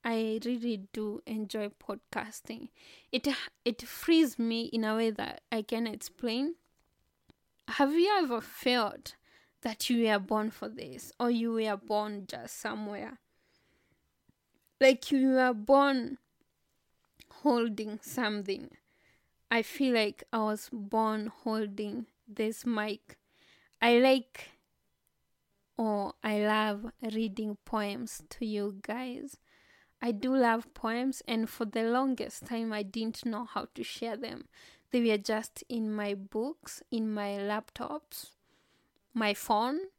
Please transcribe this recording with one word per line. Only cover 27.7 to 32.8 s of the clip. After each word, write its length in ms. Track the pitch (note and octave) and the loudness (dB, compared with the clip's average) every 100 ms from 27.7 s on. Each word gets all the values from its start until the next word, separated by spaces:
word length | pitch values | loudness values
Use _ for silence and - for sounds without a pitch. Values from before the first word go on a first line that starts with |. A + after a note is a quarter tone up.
| A3 G#3 G3+ A#3 - - | -2 -2 -4 -8 -12 -16
to 160 | - A3+ | -8 -4
you 300 | G#3 G3+ G3 | -2 -4 -6
guys. 540 | - A3+ B3+ B3 C#4 - _ _ _ _ _ _ | -8 -6 -6 -10 -12 -16 _ _ _ _ _ _
I 100 | A#3+ | -4
do 240 | G#3 B3+ C4 | -2 2 4
love 360 | A#3+ A3+ - - | 4 4 -2 -6
poems, 480 | A3+ A#3 C4+ B3+ - | -4 0 -2 -4 -2
and 220 | A3+ A3 | -2 -2
for 160 | - A3 | -4 -4
the 180 | A3+ | 0
longest 600 | A3+ B3 C4 B3+ - - - | 2 2 2 0 -4 -8 -6
time, 260 | A#3 A3+ | -4 -2
I 100 | G#3+ | -4